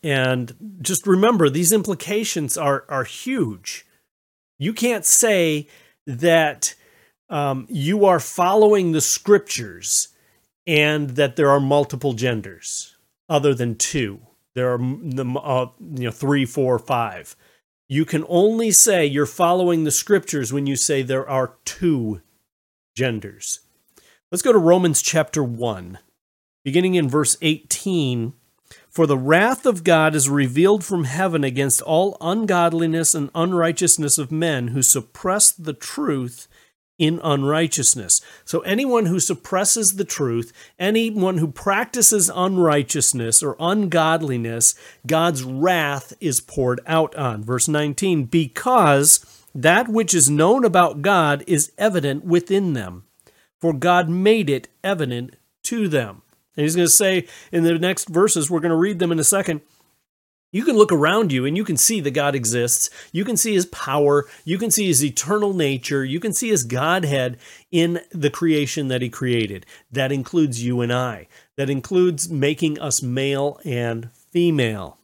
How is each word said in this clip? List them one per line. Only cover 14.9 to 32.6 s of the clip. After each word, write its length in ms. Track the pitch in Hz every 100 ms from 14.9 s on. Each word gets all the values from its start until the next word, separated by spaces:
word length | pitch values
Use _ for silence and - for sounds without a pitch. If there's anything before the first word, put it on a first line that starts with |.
| 135 165
the, 140 | 131 127
m-, 120 | 131
uh, 280 | 147 127 123 _
you 260 | 208 139 120
know, 60 |
three, 340 | 110 139 143 127
four, 320 | 147 131 120
five. 580 | - 127 113 90 80 - _ _ _ _ _
You 160 | 139 156
can 180 | 156 160
only 420 | 175 202 226 226
say 340 | 196 - 190 151
you're 200 | 139 147
following 580 | - 175 180 180 170
the 80 | 156
scriptures 640 | - - 202 - 151 117
when 140 | 139 139
you 80 | 135
say 260 | - 143
there 260 | 127 131 131
are 300 | 135 127 _ -
two 560 | - 180 147 113 95 _ _ _ _ _ _ _ -
genders. 640 | 131 110 101 92 - - _ _ _ _ _ _ _
Let's 100 | 180
go 100 | 269
to 80 | 226
Romans 420 | 165 180 175 147
chapter 420 | - 160 156 151
one, 560 | 131 117 120 98 87 95 _ _ _ _ _ _
beginning 320 | - 143 185 180
in 120 | 143
verse 300 | 143 151 -
eighteen. 920 | 160 156 _ - - 180 139 123 117 - _ _ _ - _ -
"For 100 | 160
the 120 | 139
wrath 480 | 131 165 214 254 277
of 180 | 190
God 320 | 170 165 156 151
is 140 | 135
revealed 560 | 143 131 131 180 208 175
from 180 | 185
heaven 400 | 139 143 190 165
against 380 | 139 127 139 -
all 340 | - 156 196 190
ungodliness 920 | 160 208 220 180